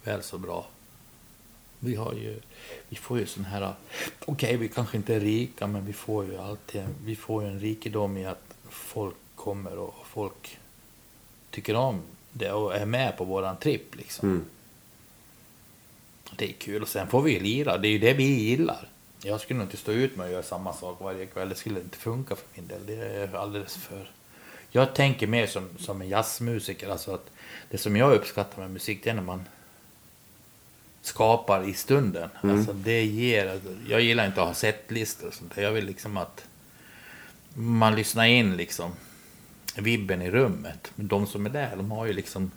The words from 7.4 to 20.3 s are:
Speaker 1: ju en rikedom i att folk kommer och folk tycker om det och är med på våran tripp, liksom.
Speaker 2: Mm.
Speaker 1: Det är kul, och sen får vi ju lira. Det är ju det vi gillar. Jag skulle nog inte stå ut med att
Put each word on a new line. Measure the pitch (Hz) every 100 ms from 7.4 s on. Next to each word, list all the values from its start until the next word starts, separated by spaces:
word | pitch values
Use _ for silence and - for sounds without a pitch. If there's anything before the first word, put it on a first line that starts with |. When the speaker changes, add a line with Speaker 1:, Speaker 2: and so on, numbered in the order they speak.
Speaker 1:
ju | 104
en | 98
rikedom | 107 110 - 107 101 98
i | 95
att | 90 - - -
folk | - - - 98 - - -
kommer | - 101 92 92
och | 92 - -
folk | - 101 - - - - - - - - - - - -
tycker | - 104 110
om | 135 101 78 - -
det | - 95
och | 101 107 98
är | 104
med | 120 131 -
på |
våran | 92 95 95 92
tripp, | 151 135 - -
liksom. | - - 101
Speaker 2:
Mm. | 92 80 - - - - - - - - - - - - - - - - - - -
Speaker 1:
Det | 101
är |
kul, | - - 104
och | 107
sen | 104 95
får | 123
vi | 151
ju | 104
lira. | 98 120 147 92
Det | 104
är |
ju | 107
det | 110
vi | 139
gillar. | 135 135 107 127 165 156 - - - -
Jag | 101 107
skulle | - 127
nog | 95
inte | 104
stå | -
ut | 110 131 92
med |
att | 90